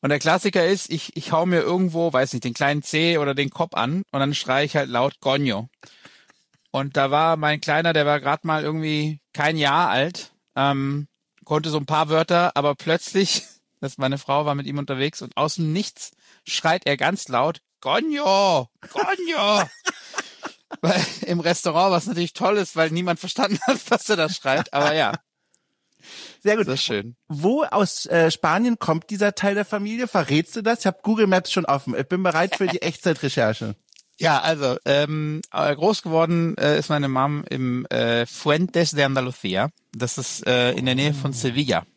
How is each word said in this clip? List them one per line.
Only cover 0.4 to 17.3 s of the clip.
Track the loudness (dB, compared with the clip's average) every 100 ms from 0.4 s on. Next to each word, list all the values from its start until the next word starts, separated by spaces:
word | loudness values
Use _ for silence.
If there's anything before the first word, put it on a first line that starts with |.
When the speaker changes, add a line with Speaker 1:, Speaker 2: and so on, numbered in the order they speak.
| 2 2 2
Speaker 1:
ist, | 0 -2
ich, | -6 -6 -10
ich | -2
hau | 0 2
mir | 2
irgendwo, | 2 0 0 0 0
weiß | 2 0
nicht, | -2
den | -6
kleinen | -2 0 0
Zeh | -2 0 2 2
oder | 0
den | -2 -4
Kopf | -2 -4
an | -2 -2 -2 -4
und | -2
dann | -2
schreie | -2 -2 0 0
ich | -2
halt | -2
laut | 0 -2 -2
„Coño“. | -2 0 0 -2 -6 _ -20 -20 -20 _ _ _ _ _ _
Und | -6 -2 0
da | 2
war | 4 2 2
mein | 0 -2
Kleiner, | 0 2 2
der | 2 2
war | 2
grad | 0 -2
mal | 0 -2
irgendwie | 0 -2 -2 -2 -2 -4 _
kein | -2 0 2
Jahr | 2 4 2
alt, | 2 0 -4 -16 _ _
ähm, | -2 0 0 -2 -4 -8 _ _ _
konnte | -4 -2 0
so | -4
ein | 0
paar | 0 2
Wörter, | 2 2 2 2 0
aber | 0
plötzlich, | -2 -2 -2 0 0 0 -2 -6 -20
<laughs> | _ _
das, | -12 -4
meine | -2 -2
Frau | 0 0 0
war |
mit | -2 -4
ihm | -6
unterwegs | -4 -2 -2 -4
und | -12 -4
aus | -4 0
dem | -2
Nichts | -2 -4 -8 -18 _ _ _ -8
schreit | -2 0 0 0
er | 0
ganz | 0 -2
laut, | -2